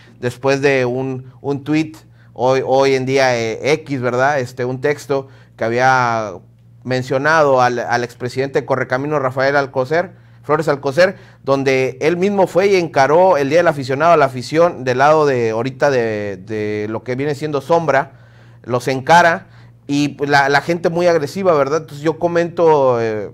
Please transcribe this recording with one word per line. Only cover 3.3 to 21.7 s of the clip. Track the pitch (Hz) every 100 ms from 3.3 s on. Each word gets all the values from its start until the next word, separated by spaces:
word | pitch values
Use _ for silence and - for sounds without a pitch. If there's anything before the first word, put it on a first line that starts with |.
| 120
eh, | 113 - 123
X, | 160 - 139
¿verdad? | 123 123 131 147
Este, | 123 -
un | 123 131
texto | 147 143 - 135 139 - - -
que |
había | 113 120 131 131 120 113 107 87 - _ - -
mencionado | 123 127 127 135 147 160 143 131
al, | 123 120
al | 107 120
expresidente | 120 - 123 131 135 147
de | 127
Correcaminos, | 127 127 131 143 151
Rafael | 131 131 135
Alcocer, | 143 135 135 123 160 180 - - -
Flores | - 156 156
Alcocer, | 139 135 135 185 190 - -
donde | - 139 135 131 131 123
él | 147 175
mismo | 196 202 180
fue | 170 202
y | 190
encaró | 165 139 135 160 185 147
el | 139
Día | 160
del | 170
Aficionado | 147 127 135 165
a | 165
la |
afición | 135 127 117 151 175 110
del | 127 127
lado | 143 156 147
de, | 127 113
ahorita | 110 131 131 147
de, | 127 113 107 104 95
de | 95 110 107 107 107
lo | 110
que | 113 127
viene | 147
siendo | 135 151 143
Sombra, | 135 170 160 135 - - - - - -
los | - 123 135
encara, | 135 131 170 170 180 - - - _ -
y, | 143 143
pues, | 123 143
la, | 143 139
la | 143
gente | - 170 175
muy | 170 175
agresiva, | 170 139 190 190
¿verdad? | 151 135